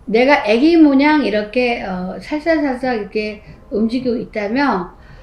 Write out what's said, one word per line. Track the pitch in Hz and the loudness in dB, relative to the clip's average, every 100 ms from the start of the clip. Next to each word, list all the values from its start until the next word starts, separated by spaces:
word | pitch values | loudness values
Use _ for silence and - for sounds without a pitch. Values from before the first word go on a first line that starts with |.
| - | -2
내가 | 220 254 285 - | 2 4 2 2
애기 | 220 302 339 | 2 4 6
모냥 | 302 269 294 302 | 6 6 4 2
이렇게, | 220 208 208 254 247 240 | 0 -2 -4 -2 -2 -2
어, | 220 185 185 190 | -6 -6 -8 -10
살살살살 | - 302 311 320 294 247 254 233 | -8 -6 0 0 0 -2 -2 -4
이렇게 | 196 214 214 208 - - - | -4 -6 -6 -10 -16 -20 -8
움직이고 | 202 226 247 254 233 | -2 -2 -2 -2 -4
있다면 | 185 220 202 240 285 202 180 - - - | -6 -6 -4 -2 0 -2 -6 -14 -20 -20